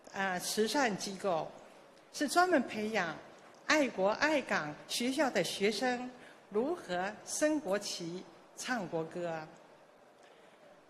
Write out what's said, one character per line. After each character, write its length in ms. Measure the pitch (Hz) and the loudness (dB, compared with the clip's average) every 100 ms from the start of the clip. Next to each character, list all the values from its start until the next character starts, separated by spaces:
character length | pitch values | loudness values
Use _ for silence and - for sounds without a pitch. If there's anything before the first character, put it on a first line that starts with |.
| - | -10
呃， 260 | 196 196 180 | -4 -2 -2
慈 260 | - - 220 | -2 0 2
善 300 | 294 254 185 | 4 2 2
机 180 | 208 190 | -6 -4
构， 260 | 196 160 - - - - - - - | 0 0 -2 -10 -20 -20 -20 -20 -10
是 120 | - 285 | -4 2
专 220 | 339 370 | 4 6
门 120 | 311 | 4
培 260 | - 214 214 | 2 -4 -2
养 260 | 220 170 143 - - - - - | 0 -2 -4 -12 -20 -20 -6 2
爱 200 | 302 262 | 4 4
国 220 | 196 190 | 2 2
爱 280 | 220 294 302 | 4 2 2
港 340 | 226 196 151 151 - | 0 -2 -2 -8 -6
学 240 | - 247 | -2 0
校 160 | 269 269 | 2 2
的 140 | 214 | 2
学 260 | 165 - 196 | 0 0 0
生 400 | 226 254 247 254 - - - - | 2 0 -2 -6 -12 -20 -20 -4
如 260 | 202 269 | -2 0
何 380 | 349 - 175 190 214 - | -2 -4 -2 -4 -6 -8
升 340 | - 302 311 | 0 2 2
国 180 | - 208 | 0 -2
旗、 460 | - - 165 180 - - - - | -2 -6 -6 -8 -12 -20 -20 -10
唱 320 | - 247 165 | -4 -4 -2
国 160 | 165 | -4
歌。 420 | 165 175 175 160 156 - - - - - - - - - - - - - | -4 -6 -4 -6 -8 -18 -20 -20 -20 -20 -20 -20 -20 -20 -20 -20 -20 -20